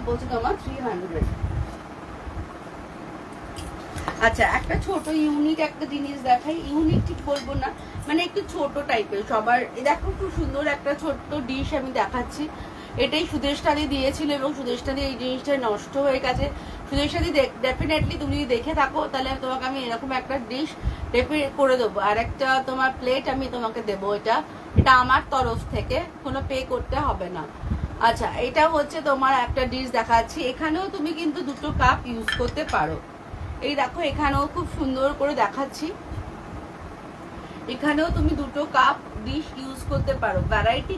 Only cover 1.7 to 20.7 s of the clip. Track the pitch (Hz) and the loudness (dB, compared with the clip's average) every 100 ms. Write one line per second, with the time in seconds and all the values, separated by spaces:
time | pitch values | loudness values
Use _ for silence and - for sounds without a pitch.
1.7 | - - - - - - - - - - | -6 -14 -14 -14 -12 -10 -10 -10 -12 -14
2.7 | - - - - - - - - - - | -14 -14 -14 -14 -14 -14 -14 -12 -12 -10
3.7 | - - - - - 226 233 190 247 - | -12 -10 -8 -6 2 4 6 4 4 0
4.7 | 330 - 359 311 311 302 294 302 320 302 | -2 0 -2 0 2 2 4 2 2 0
5.7 | - 294 285 277 277 254 247 294 330 285 | -2 -4 -4 -4 -4 2 4 4 -4 0
6.7 | 294 320 - - 349 285 285 254 277 269 | 2 4 4 2 -4 -2 -2 -2 -2 -2
7.7 | - - - - 320 349 403 - - 285 | -4 -12 -10 0 2 2 -2 -4 -2 -2
8.7 | 285 285 233 208 202 214 226 220 247 240 | -2 0 0 0 -4 0 0 4 4 2
9.7 | 240 269 330 381 370 381 330 285 277 302 | 0 2 2 0 -4 -4 -2 -2 0 0
10.7 | 277 277 294 311 269 - 294 247 262 269 | 0 -2 -2 -2 -4 -4 -6 -2 -2 -2
11.7 | 277 262 240 - 247 233 - 302 - - | -2 -2 0 0 0 -4 -4 -6 -8 -12
12.7 | - - - 269 302 330 294 277 285 320 | -12 -10 0 2 2 0 0 0 2 2
13.7 | 294 294 277 262 285 302 285 269 277 247 | 2 2 2 2 2 0 0 0 -2 -2
14.7 | 240 277 269 277 240 254 254 285 277 233 | -2 -2 -2 -2 -2 -2 -2 0 2 2
15.7 | 202 - 277 277 269 262 254 285 - - | 0 -2 2 2 4 2 0 0 -4 -8
16.7 | - - 180 190 339 339 294 247 - 254 | -10 -2 0 2 2 2 4 4 2 -2
17.7 | 254 269 311 - 339 285 285 262 233 285 | 0 2 2 2 0 -2 0 2 0 2
18.7 | 311 - 311 294 262 262 262 262 254 262 | 2 2 2 -2 -2 -2 -2 -2 -2 -2
19.7 | 269 247 233 262 262 247 269 220 254 302 | -2 -4 -4 -2 -4 -2 -4 -4 -4 -4